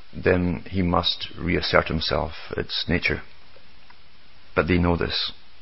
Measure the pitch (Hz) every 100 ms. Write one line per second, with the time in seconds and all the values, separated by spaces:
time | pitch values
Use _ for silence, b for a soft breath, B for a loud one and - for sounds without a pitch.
0 | - 76 92 90 90 80 - 95 87 87
1 | 87 - - - 85 82 - 87 - 80
2 | - 76 76 - - - - - - 85
3 | - 73 - - - - - - - -
4 | - - - - - 90 82 87 87 85
5 | - - - - - -